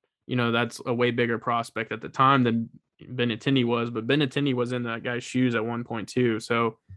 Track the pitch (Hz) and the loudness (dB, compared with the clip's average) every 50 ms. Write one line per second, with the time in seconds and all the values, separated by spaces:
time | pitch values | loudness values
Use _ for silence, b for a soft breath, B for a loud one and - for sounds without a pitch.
0 | _ _ _ _ _ - 127 123 120 117 117 117 120 117 - - - 135 120 120 | _ _ _ _ _ -4 -2 0 0 2 2 2 0 -2 -4 -6 -6 -4 0 2
1 | 123 123 120 120 120 117 117 110 - 127 120 117 113 - - 113 113 - 113 110 | 2 2 2 2 0 0 -2 -2 -2 -2 -2 -2 -4 -4 -6 -8 -6 -6 -6 -8
2 | - - - - 135 131 139 135 123 120 113 117 117 - - - _ _ _ _ | -8 -6 0 4 6 6 6 6 6 4 4 2 0 -4 -8 -16 _ _ _ _
3 | - - 127 127 123 120 113 110 - 143 135 135 120 117 120 117 117 120 117 113 | -18 -10 -4 -2 -2 -2 -2 -2 0 2 2 2 2 2 0 0 -2 -2 -4 -4
4 | 110 117 135 151 151 135 - 147 143 143 127 123 123 120 127 123 120 117 113 117 | 0 0 2 2 2 0 0 -2 0 0 0 0 -2 -2 -2 -4 -4 -4 -4 -4
5 | 113 127 120 117 - - - 127 127 127 117 113 107 117 117 117 120 - 120 113 | -4 -6 -6 -6 -6 -4 0 2 2 2 2 0 -2 -2 -4 -6 -6 -6 -8 -8
6 | 98 - - 127 123 120 113 104 - - 120 117 117 113 110 - _ b b | -8 -4 0 2 2 2 2 0 -2 -2 0 0 0 0 -2 -4 _ b b